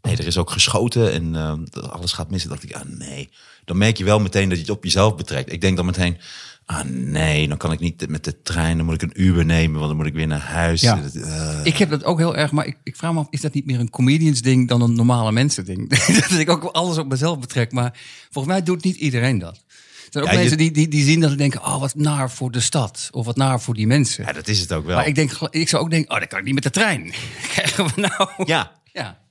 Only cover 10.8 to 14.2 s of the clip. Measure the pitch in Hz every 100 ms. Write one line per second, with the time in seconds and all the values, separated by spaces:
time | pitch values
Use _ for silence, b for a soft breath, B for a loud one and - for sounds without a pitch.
10.8 | 120 101 71 80 78 78 78 76 165 160
11.8 | 185 147 - 170 165 - 151 147 - -
12.8 | - - 165 160 147 143 151 147 143 123
13.8 | 117 - 131 156